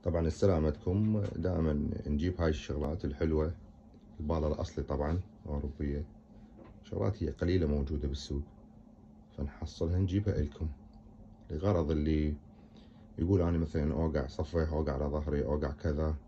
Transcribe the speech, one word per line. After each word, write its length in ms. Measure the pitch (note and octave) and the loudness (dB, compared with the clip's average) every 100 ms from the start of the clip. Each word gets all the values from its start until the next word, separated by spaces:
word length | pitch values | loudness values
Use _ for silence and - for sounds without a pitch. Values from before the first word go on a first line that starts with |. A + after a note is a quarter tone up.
طبعًا 240 | F2 E2+ D#2+ | 0 2 0
سلامتكم، 920 | D#2 G2+ E2+ D#2 D2+ - F#2+ G#2+ G#2+ G2+ - | 2 4 4 2 0 -2 0 2 2 0 -2
دائمًا 360 | F2 E2+ D#2+ D2 D2 D2 - | -2 2 2 2 0 -2 -2
نجيب 340 | D2 E2+ F2+ | 0 0 2
هاي 100 | E2 | 2
الشغلات 540 | D#2 - C#2 D2 D#2 | 2 -2 -2 -2 -2
الحلوة، 480 | D2 C#2+ D#2+ D#2 D#2 - - - - - - - | -4 0 2 2 2 -2 -12 -20 -20 -20 -20 -8
البالة 260 | D2+ E2 D#2 | 0 2 2
الأصلي 360 | D2 - - | 0 -4 -6
طبعًا 360 | C#2+ C#2+ D2 F2 - - - | -4 -2 0 0 -2 -12 -6
أوروبية، 580 | D2 D2 - D2 C#2+ - - - - - - - - | -4 -4 -4 -4 -2 -6 -12 -20 -20 -20 -20 -20 -20
شغلات 380 | - - G#2+ G#2 | -8 0 0 0
هي 80 | D#2 | -2
قليلة 360 | D2+ E2+ F#2 D#2 | 0 2 4 4
موجودة 420 | D2 C#2+ D2+ C2+ | 2 0 -2 -2
بالسوق، 340 | C2+ - C#2+ D2 - - - - - - - - - | -4 -4 -4 -6 -14 -20 -20 -20 -20 -20 -20 -16 -6
فنحصلها 640 | D2 - D#2 - E2 F2+ | -6 -6 -10 -4 0 2
نجيبها 380 | F#2+ G2 G#2 C#2+ | 4 2 2 0
إلكم 300 | D2 - D#2 - - - - - - - - | 0 -2 -6 -6 -14 -20 -20 -20 -20 -20 -8
لغرض 400 | D#2 F#2+ F2+ D2+ | 0 4 4 4
اللي 440 | D#2 D2+ D#2 D2+ D2 - - - - - - - - | 2 4 4 2 -2 -8 -20 -20 -20 -20 -20 -16 -2
يقول: 240 | E2+ F#2+ | 4 4
"أنا 160 | E2+ E2+ | 4 2
مثلًا 340 | D#2+ D#2+ D2+ | 0 0 0
أوقع 340 | C2 D#2+ D2 C2 | 2 2 0 -2
صفح، 460 | - D2+ E2+ D#2 | -4 -2 0 2
أوقع 200 | D2+ D2 | 0 0
على 120 | C#2 | 0
ظهري، 400 | D2 D2+ D2+ D2 | -2 -2 0 0
أوقع 260 | D2 D2 D2 | 0 0 -2
كذا" 420 | D2 D#2+ D2 D#2 D2+ | -2 -2 2 0 0